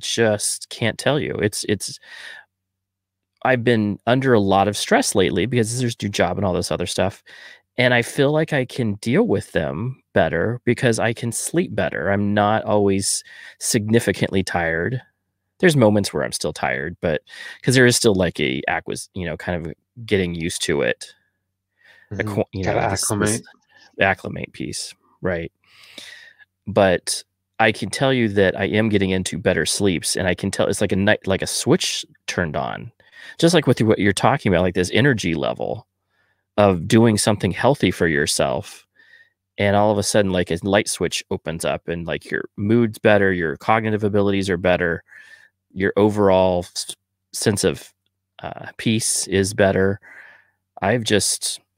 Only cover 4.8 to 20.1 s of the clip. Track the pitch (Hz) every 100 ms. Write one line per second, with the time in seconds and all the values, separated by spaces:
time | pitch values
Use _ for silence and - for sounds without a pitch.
4.8 | - 233 - 107 90 92 110 123 110 120
5.8 | 123 - 104 101 87 90 101 87 87 80
6.8 | 90 - 95 - - - - - _ -
7.8 | 123 120 117 - 139 151 160 147 127 -
8.8 | 113 101 117 147 226 101 - 90 73 71
9.8 | 123 131 _ 107 82 82 98 120 - 117
10.8 | 131 113 107 120 120 - - 165 180 104
11.8 | 87 - 92 98 101 104 104 110 110 104
12.8 | 101 98 98 - - - - - - 120
13.8 | 104 113 104 92 - 98 92 90 82 82
14.8 | 92 127 - _ _ _ _ _ 185 147
15.8 | 107 104 95 76 64 - 78 - 69 64
16.8 | 76 87 87 76 - - - - - 127
17.8 | 123 120 117 95 87 - 71 65 - 85
18.8 | - - - 98 85 78 - 87 80 -
19.8 | _ - 113